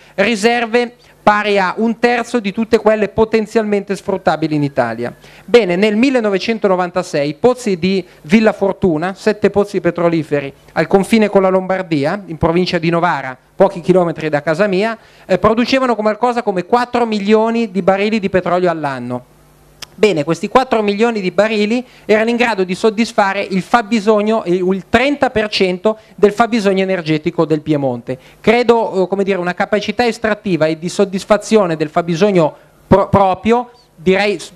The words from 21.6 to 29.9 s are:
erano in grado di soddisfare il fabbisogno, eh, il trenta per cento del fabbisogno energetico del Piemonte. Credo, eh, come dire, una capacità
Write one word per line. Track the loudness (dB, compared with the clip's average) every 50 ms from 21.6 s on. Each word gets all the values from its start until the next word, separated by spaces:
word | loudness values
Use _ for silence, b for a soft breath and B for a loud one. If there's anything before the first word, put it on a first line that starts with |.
| -2 -2 -2 -4 -6 B B B B
erano | 0 0 2 2 0
in | 0 0
grado | 0 -2 0 -2 -2
di | -4 -4
soddisfare | 0 0 0 0 0 -2 -2 0 0 0 0 0 -4 -4 -4
il | -4 -4
fabbisogno, | -2 0 0 0 0 0 -2 0 2 2 2 2 2 0 0 -2 0
eh, | 0 -2
il | 0 0 0 -2 -2 -2 -2
trenta | 0 0 2 0 0 0 -2 -2
per | 0 -2 -4 -2
cento | -2 -2 0 0 -2 -2 -2 -2 -4 -4 B B B
del | 2 2 2
fabbisogno | 4 2 0 0 0 0 0 2 0 0
energetico | 0 0 -2 -4 -2 -2 -2 0 -2 -2 -2 -2 0
del | 0 0 -2
Piemonte. | -2 -2 -2 0 0 -2 -4 -4 -8 -10 -10 -10 B B B B
Credo, | 0 2 2 2 4 2 2 2 2 0 0 -2 -2
eh, | 0
come | -2 -2 -2
dire, | -2 -2 -2
una | -2 -4 -4
capacità | -4 -2 -2 -2 -2 -2 -4